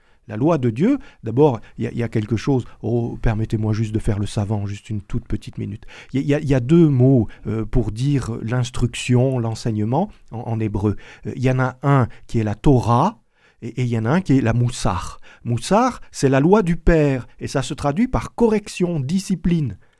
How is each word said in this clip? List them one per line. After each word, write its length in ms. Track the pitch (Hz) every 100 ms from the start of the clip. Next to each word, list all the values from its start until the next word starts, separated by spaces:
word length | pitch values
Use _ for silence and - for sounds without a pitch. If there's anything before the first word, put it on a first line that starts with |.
| _ _ -
La 80 | 107
loi 200 | 151 160
de 120 | 120
Dieu, 300 | 113 214 285 - -
d'abord, 360 | 113 117 151 113 - -
il 60 |
y 40 | 117
a, 40 |
il 60 | 127
y 60 |
a 40 | 117
quelque 300 | 117 107 110
chose, 260 | - 131 - -
oh, 380 | 110 120 117 110
permettez-moi 520 | 123 107 110 110 107
juste 200 | 107 110
de 60 | 107
faire 200 | 110 104
le 60 | 101
savant, 400 | - 101 107 101
juste 240 | 101 -
une 120 | 107
toute 260 | - 127 -
petite 300 | 110 - -
minute. 260 | 104 101 - - -
Il 80 | 131
y 0 |
a, 20 |
il 60 | 143
y 40 |
a, 60 | 147
il 80 | 139
y 60 |
a 80 | 135
deux 260 | 120 170 156
mots, 400 | 131 127 131 104 - 110
euh, 200 | 110 107
pour 260 | 127 107
dire 400 | 107 135 139 110 117
l'instruction, 960 | 107 123 123 - 120 - - 123 131 127
l'enseignement 720 | 113 110 120 107 107 139 214 - -
en, 120 | 117 117
en 140 | 113
hébreu. 340 | 110 104 104 - - - 113
Euh, 60 | 110
il 80 |
y 80 | 139
en 80 | 131
a 160 | 127 -
un 240 | 143 139 113 - -
qui 120 | 117
est 60 | 104
la 100 | 101
Torah, 640 | 151 127 117 120 185 - _ _ _ _
et, 60 | 117
et 140 | -
il 80 | 123
y 80 | 117
en 80 | 110
a 60 |
un 100 | 175
qui 160 | - 135
est 40 |
la 120 | 113
Moussar. 680 | 117 120 - 117 92 - - - -
Moussar, 560 | 117 120 - 202 247 - -
c'est 160 | - 135
la 100 | 135
loi 240 | 160 214
du 140 | 170 165
père, 500 | - 160 147 131 123 -
et 80 | 120
ça 120 | 139
se 120 | -
traduit 340 | 151 147 151 254
par 260 | 123 107
correction, 680 | - 226 214 208 - 175 165
discipline. 760 | 131 190 190 185 180 170 131 92 _